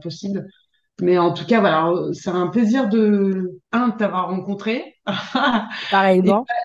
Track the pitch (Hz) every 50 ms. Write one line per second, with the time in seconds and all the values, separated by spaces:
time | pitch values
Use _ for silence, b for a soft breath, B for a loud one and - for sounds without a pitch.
0 | - 170 165 - - 196 196 185 - b b b b b b b b b _ -
1 | 180 175 180 180 175 170 - - 151 - 233 220 202 180 156 160 160 170 175 175
2 | - 151 - - - 196 175 180 180 165 - 240 233 208 240 269 254 202 220 226
3 | 214 208 208 196 196 196 190 185 185 180 - - _ _ - 233 247 233 214 -
4 | 208 196 180 185 180 175 190 185 - 190 202 196 - 220 226 269 - - - _
5 | _ 202 196 185 - - - 254 277 277 240 214 214 - - - - - 202 196
6 | 190 190 185 185 185 196 202 220 269 - 719 719